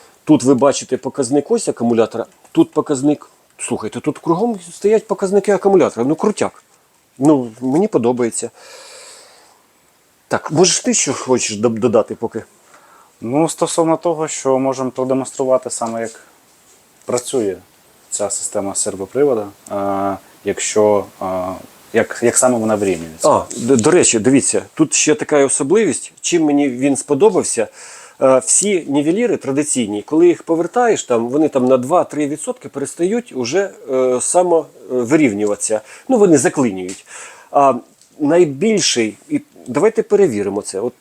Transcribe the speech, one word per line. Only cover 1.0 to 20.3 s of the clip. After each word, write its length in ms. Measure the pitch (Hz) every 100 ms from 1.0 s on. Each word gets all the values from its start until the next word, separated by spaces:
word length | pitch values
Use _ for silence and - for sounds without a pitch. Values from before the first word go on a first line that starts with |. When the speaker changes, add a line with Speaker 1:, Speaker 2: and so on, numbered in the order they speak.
| 127 - 120 143 -
Speaker 1:
ось 160 | 226 -
акумулятора, 580 | 117 117 113 107 113 - _ _
тут 200 | 160 -
показник. 580 | 151 143 139 143 147 - _ _ -
Слухайте, 420 | - 107 110 120
тут 200 | 151 -
кругом 400 | - 170 240 202 -
стоять 360 | - 202 220 -
показники 440 | 202 190 202 196
акумулятора. 540 | 190 196 190 117 - 139
Ну, 100 | 156
крутяк. 480 | 208 - 101 - _ _ _ _ _ -
Ну, 340 | 143 143 120 113
мені 260 | 127 143 214
подобається. 640 | 156 113 123 117 - 117 - - - - - - - - - _ _ _ _ _ _ _ _ _
Так, 240 | 117 -
можеш 280 | 156 185 -
ти 140 | 247
що 200 | 220 -
хочеш 440 | 123 - 127 - 104
доб-, 220 | 120 113
додати 360 | 120 110 - 107
поки? 280 | 113 110 - _ _ - _ _ _ _
Speaker 2:
Ну, 280 | 113 139 160
стосовно 480 | - 165 - 165 160
того, 300 | 175 156 156
що 320 | - 135 131
можемо 320 | 135 131 127
продемонструвати 800 | 127 131 131 123 - 131 127 120
саме, 320 | - 117 117
як 180 | 113 - - _ _ _ _ _ _ _ -
працює 500 | - - 135 104 87 - _ _ _ _
ця 200 | - 101
система 460 | - - 104 98 92
сервопривода, 720 | 104 95 95 131 147 113 101 101 -
е, 460 | 101 98 98 98 92 -